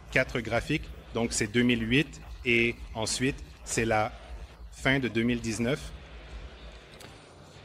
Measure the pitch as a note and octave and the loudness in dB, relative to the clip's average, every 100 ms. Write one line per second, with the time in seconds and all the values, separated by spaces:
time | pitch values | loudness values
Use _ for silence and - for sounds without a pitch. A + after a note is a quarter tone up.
0 | - C#3 C3 B2+ A2 A#2 - D3+ - - | 0 2 2 0 0 0 2 -2 -4 -12
1 | - A2+ A#2 - A2 A#2+ B2 A#2+ A2 C3 | -6 0 0 2 2 4 6 4 4 2
2 | C#3 - - - B2+ A#2 A#2 A#2 - A#2 | 2 -4 -14 -4 2 4 4 0 -6 -4
3 | A2 - C3 D3 - - - - A2+ G#2+ | -2 2 0 0 -8 -14 -4 0 4 4
4 | G#2+ - - - - - - - C3+ C#3 | 2 -2 -12 -12 -14 -16 -16 -2 2 2
5 | B2 G#2+ A#2 A#2+ A2+ G#2+ A#2+ D3+ - - | 2 2 2 2 0 0 0 0 -4 -12
6 | - - - - - - - - - - | -14 -16 -14 -12 -12 -14 -16 -18 -18 -18
7 | - - - - - - | -16 -18 -20 -20 -20 -18